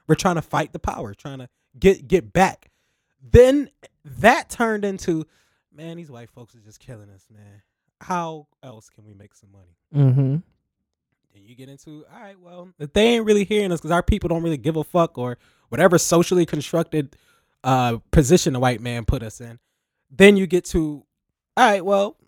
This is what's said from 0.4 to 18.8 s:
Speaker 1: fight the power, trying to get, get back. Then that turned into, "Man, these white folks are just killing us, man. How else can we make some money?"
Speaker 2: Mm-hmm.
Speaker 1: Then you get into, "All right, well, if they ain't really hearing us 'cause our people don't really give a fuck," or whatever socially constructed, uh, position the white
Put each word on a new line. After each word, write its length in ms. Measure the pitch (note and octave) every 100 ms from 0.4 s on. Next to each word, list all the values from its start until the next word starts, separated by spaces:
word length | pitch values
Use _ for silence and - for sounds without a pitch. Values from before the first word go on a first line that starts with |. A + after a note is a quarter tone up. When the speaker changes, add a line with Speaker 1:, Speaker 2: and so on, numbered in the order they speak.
Speaker 1:
fight 300 | - D3+ D#3
the 60 | E3+
power, 340 | - - A2
trying 280 | G2+ D3 C3+
to 80 | B2 _ _ B2+
get, 300 | F#3 G3 B2
get 240 | F3+ A2
back. 380 | E3 F#3 - _ _ _ _ _ _
Then 480 | B2+ A#3 B3+ C#4+ C4 _ - _ D3 C3+
that 280 | G#3 D4+ -
turned 380 | - A3+ G#3+ G3+
into, 400 | F#3+ - D#3+ D#3 _ _ _ _
"Man, 280 | D3 E3 E3+
these 120 | D#3+
white 200 | A#2+ A#2
folks 240 | - A#2+
are 60 | A#2+
just 200 | G#2 -
killing 300 | - A#2 G2+
us, 160 | G2 _
man. 300 | G#2+ G#2 G2+ _ _ _ _
How 460 | - F3+ E3 D#3+ D3 _
else 260 | C3+ A2 -
can 160 | _
we 80 | G#2+
make 220 | G2+ G2+
some 160 | _ G2+
money?" 240 | G2 F2+ E2+ _
Speaker 2:
Mm-hmm. 420 | C#3+ C3+ C3 C3 D3 - _ _ _ _ _ _ _ _
Speaker 1:
Then 80 | G2 G2+
you 100 | B2
get 120 | C3
into, 360 | C#3 - D3+ -
"All 80 | -
right, 180 | G3+ G3
well, 300 | F3 F3+ F3+ -
if 140 | D3
they 240 | G3+ A3+ A#3+
ain't 80 | G#3+
really 160 | G#3
hearing 280 | F#3+ G#3+ G3+
us 80 | E3
'cause 100 | D#3
our 140 | F3
people 240 | - G#3 F3
don't 140 | E3
really 120 | E3 D3+
give 200 | A2 D#3
a 80 |
fuck," 340 | D3 - - -
or 180 | B2 A#2+ _ _ _
whatever 300 | A#2+ F3+ E3+
socially 480 | - E3+ E3+ F3+ E3
constructed, 680 | D3+ - E3 E3 D#3 C#3 _ _ _ _ _
uh, 320 | B2+ C3 B2 A#2 -
position 400 | - C3 F3 E3+
the 80 | C3
white 200 | B2+ A#2